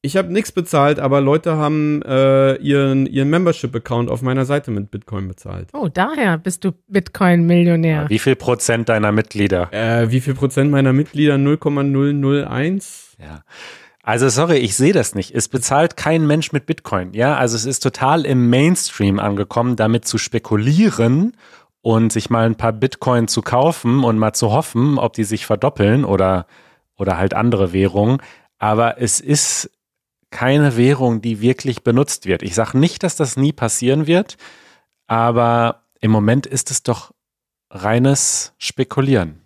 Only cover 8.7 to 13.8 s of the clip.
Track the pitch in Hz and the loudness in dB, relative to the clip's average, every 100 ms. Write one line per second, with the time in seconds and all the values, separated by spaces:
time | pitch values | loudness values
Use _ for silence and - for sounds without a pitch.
8.7 | 117 113 113 104 104 107 104 101 92 87 | 0 2 2 2 0 -2 -2 0 0 -2
9.7 | 104 113 117 113 127 131 131 135 139 143 | -4 -2 0 2 0 -2 -4 -2 0 0
10.7 | 143 135 131 151 147 151 139 139 151 151 | 2 2 2 0 0 2 2 2 0 -2
11.7 | 143 139 135 143 143 139 143 139 120 151 | -2 0 0 0 0 0 0 -2 -4 -2
12.7 | 190 - - - _ 73 78 _ - - | -4 -8 -20 -20 _ -20 -20 _ -20 -20
13.7 | - | -20